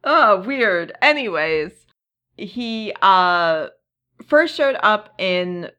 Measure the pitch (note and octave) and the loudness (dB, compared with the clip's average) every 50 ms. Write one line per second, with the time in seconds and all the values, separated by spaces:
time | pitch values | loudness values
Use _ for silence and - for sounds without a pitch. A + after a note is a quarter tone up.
0 | - C4+ D4+ E4 C#4+ A3 G3+ F#3 F#3 A3+ C#4 C4+ A#3+ G#3+ F#3 E3+ E3+ D#3 - - | -2 2 2 4 4 4 4 2 0 -6 -2 0 0 0 0 -2 -4 -6 -6 0
1 | - C#4+ D4+ D4 C4 G#3+ E3+ D#3 D#3 D#3+ D#3+ D#3 D3+ F3 _ _ _ _ _ _ | 2 2 2 2 -2 -4 -2 -2 -2 0 -2 -2 -4 -6 _ _ _ _ _ _
2 | _ _ _ _ _ _ _ - - F#3 - A#3+ B3 A3+ A3+ A3 A3 G#3 - - | _ _ _ _ _ _ _ -16 -16 -12 -10 -10 -8 -8 -8 -8 -8 -10 -6 0
3 | - G3 F#3+ F#3 F3+ F3+ F3 F3 E3+ E3 D#3+ D#3 D3 - _ _ _ _ _ _ | 2 4 4 4 4 2 2 2 2 0 0 -2 -4 -10 _ _ _ _ _ _
4 | _ _ _ _ - _ - D4+ E4 D#4+ - - D4 C#4 C4 - - G#3 G#3+ G#3 | _ _ _ _ -4 _ 2 4 4 2 0 0 0 0 0 0 2 2 2 0
5 | G#3 - _ - F#3 F#3 F3+ F3+ F3+ F3+ F3+ F3 E3+ - _ | -2 -10 _ -6 -4 -2 -2 -2 -2 -4 -6 -8 -10 -12 _